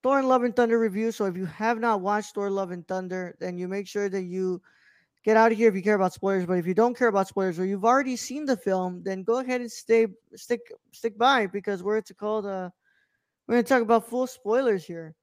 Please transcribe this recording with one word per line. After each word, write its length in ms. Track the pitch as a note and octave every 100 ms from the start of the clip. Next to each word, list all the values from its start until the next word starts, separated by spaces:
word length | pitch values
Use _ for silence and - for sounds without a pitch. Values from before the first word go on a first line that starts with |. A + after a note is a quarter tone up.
Thor: 200 | B3+ C#4
Love 200 | C4 B3
and 120 | A#3+ A#3+
Thunder 220 | A#3 A3+
review. 320 | A3+ F#3+ A3+
So 140 | A3 G3
if 100 | F3
you 80 | F#3+
have 320 | D#3 G#3+ A3+
not 220 | A#3 G#3
watched 340 | F#3 G3+ G#3
Thor: 140 | - G3+
Love 200 | G3 F#3+
and 160 | F3 D#3+
Thunder, 480 | F#3 F#3 F#3 F3+ -
then 200 | F#3 F3+
you 100 | F3+
make 180 | F#3+ F#3+
sure 220 | G#3 G3+
that 140 | F#3+
you 380 | F3+ F#3 F#3 F3+ _ _ _ _ _ _
get 120 | - A3
out 160 | A3+
of 60 | A3
here 100 | A3+
if 60 | F#3+
you 60 |
care 120 | F#3+
about 200 | G#3 F#3
spoilers. 320 | - G3 F#3+ F3
But 80 | F3+
if 80 | E3+
you 80 |
don't 220 | F3+ A#3 B3
care 120 | A#3+
about 200 | G3+ F#3+
spoilers 300 | - F#3+ E3
or 60 | F#3
you've 180 | G3
already 320 | G#3+ C4 C4 B3
seen 300 | - C4+ D4
the 100 | B3
film, 460 | - F#3+ F#3 F3+
then 180 | F3 F#3+
go 160 | F#3 A#3+
ahead 220 | B3+ B3+
and 100 | A#3+
stay, 360 | - - A3+ A3+ F3+ _
stick, 260 | - - A#3 - - _
stick 240 | - A#3 G#3
by 280 | A#3+ C4+ G3+
because 360 | G3 G3 G3
we're, 140 | F3+ G#3+
it's 120 | G#3+
called, 340 | F#3 G#3 A3 G3+
uh, 240 | F#3+ F3+ _ _ _ _ _ _ _ -
we're 80 | A#3+
gonna 60 |
talk 200 | A#3 C4
about 260 | A3 A#3 A3+
full 180 | B3 B3+
spoilers 580 | - G3+ A#3 C4 G3
here. 300 | D#3 E3+ D#3+ D#3